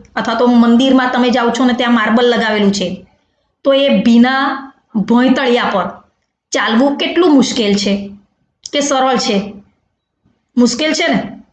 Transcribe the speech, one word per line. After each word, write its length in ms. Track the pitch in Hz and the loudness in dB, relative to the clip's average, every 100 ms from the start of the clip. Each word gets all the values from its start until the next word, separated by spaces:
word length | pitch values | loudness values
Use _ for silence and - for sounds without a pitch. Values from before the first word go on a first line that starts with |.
| - - | -12 -8
અથવા 200 | 226 226 | -6 0
તો 60 | 247 240 | 2 4
મંદિરમાં 500 | 233 233 269 254 254 | 4 4 4 2 0
તમે 160 | 247 247 240 | -2 0 0
જાઓ 140 | 233 - | 0 0
છો 100 | 254 | 0
ને 60 | 240 | 0
ત્યાં 200 | 240 240 | 0 0
માર્બલ 280 | 214 226 247 | 2 2 2
લગાવેલું 400 | 226 220 214 202 196 | 0 -2 0 0 -2
છે, 100 | 175 180 - _ _ _ _ _ | -4 -8 -16 _ _ _ _ _
તો 40 | 277 | 0
એ 120 | 269 277 208 240 | 2 2 2 4
ભીના 360 | 233 247 269 285 - - - _ 214 - | 4 4 2 -4 -6 -12 -20 _ -6 0
ભોંયતળિયા 640 | 240 254 247 254 240 202 | 2 2 2 0 0 0
પર 120 | 196 180 - _ _ _ _ _ | -2 -4 -10 _ _ _ _ _
ચાલવું 440 | 285 214 226 277 285 | -4 0 0 0 0
કેટલું 360 | 339 339 359 277 | -2 0 2 4
મુશ્કેલ 360 | - - 208 202 | 2 -2 -2 0
છે 100 | - 202 202 - _ _ _ _ - | -2 -4 -6 -16 _ _ _ _ -8
કે 80 | 285 285 | -4 -2
સરળ 300 | 262 262 247 - | 0 0 -2 -2
છે? 100 | 202 202 - - _ _ _ _ _ _ _ _ - | -4 -4 -12 -20 _ _ _ _ _ _ _ _ 0
મુશ્કેલ 360 | 240 - 311 311 | 0 0 -4 -2
છે 80 | 339 | -2
ને? 80 | 220 - - - | -2 -4 -12 -20